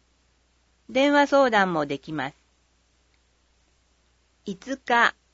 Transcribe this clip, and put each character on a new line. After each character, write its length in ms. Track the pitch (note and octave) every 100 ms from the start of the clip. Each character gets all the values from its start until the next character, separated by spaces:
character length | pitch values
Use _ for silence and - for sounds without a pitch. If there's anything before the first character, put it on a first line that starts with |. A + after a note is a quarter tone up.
| _ _ _ _ _ _ _ _ -
電 240 | B3 C#4+
話 140 | C#4+ C#4+
相 240 | C#4 C4
談 240 | G#3+ F#3+
も 100 | E3
で 140 | D3 C#3+
き 160 | -
ま 160 | D#3 C3
す。 60 | - _ _ _ _ _ _ _ _ _ _ _ _ _ _ _ _ _ _ _ _ -
五 320 | F#3+ B3 C4+
日、 360 | - A#3+ A3+ - _